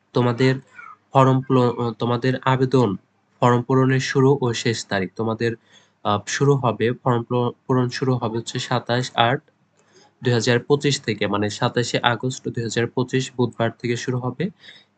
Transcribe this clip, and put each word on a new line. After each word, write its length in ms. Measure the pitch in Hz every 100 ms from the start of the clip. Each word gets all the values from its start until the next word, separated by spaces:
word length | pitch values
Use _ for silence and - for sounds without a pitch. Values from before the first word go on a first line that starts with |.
| _
তোমাদের 420 | - 123 117 131 131 - - - - _
ফর্ম 280 | 139 131 131
পূরণ, 520 | 131 131 123 113 120
তোমাদের 400 | 110 120 120 131 127
আবেদন 520 | - 131 131 135 117 95 - _ _ _
ফর্ম 220 | 123 120
পূরণের 380 | 120 131 131 131
শুরু 380 | 131 143 131 139
ও 120 | 123
শেষ 340 | 113 127 110 -
তারিখ, 240 | 101 92 -
তোমাদের, 360 | 113 110 117 117 _ _ _ _
আ, 140 | 104 104 -
শুরু 280 | - 143
হবে, 380 | 139 123 104 113
ফর্ম 300 | 123 131 120
পূর-, 300 | 117 123 120 - _
পূরণ 220 | 131 123
শুরু 260 | 123 131
হবে 240 | 123 117 113
হচ্ছে 200 | 117 127
সাতাশ 520 | - 123 - 120 127
আট 260 | - 117 139 - _ _ _ _ _ _ _
দুই 80 | 127
হাজার 260 | 120 113 120
পঁচিশ 400 | 123 143 147 143
থেকে, 260 | - 104 101
মানে, 240 | 104 104
সাতাশে 480 | 101 123 123 117 127
আগস্ট 500 | 120 117 131 131 -
দুই 160 | 120
হাজার 220 | 117 117 117
পঁচিশ 460 | - 127 131 127 -
বুধবার 340 | 120 - - -
থেকে 180 | 117 117
শুরু 220 | - 123
হবে 320 | 123 120 180 - - - _